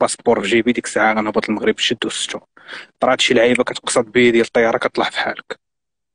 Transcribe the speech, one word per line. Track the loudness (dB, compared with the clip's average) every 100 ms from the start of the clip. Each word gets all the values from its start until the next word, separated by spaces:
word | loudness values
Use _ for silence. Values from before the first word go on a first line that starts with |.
باسبور | -2 0 0 0
في | 2
جيبي، | 2 2
ديك | -2
الساعة | -4 0 0
غنهبط | 0 -2 -2 -2
المغرب | -2 -2
بشد | -2 -4 -2 -6
وستو. | -6 -8 -10 _ _ -18 -18 -18 _
طرات | 0 2
شي | 2
لعيبة | 4 4 2
كتقصد | -2 -4 -2 -2 0
بي | 2 4
ديال | 4
الطيارة، | 2 0 0 0
كطلع | -2 -2 -4
في | -4
حالك. | -6 -8 _ -18 _ _ _ _ _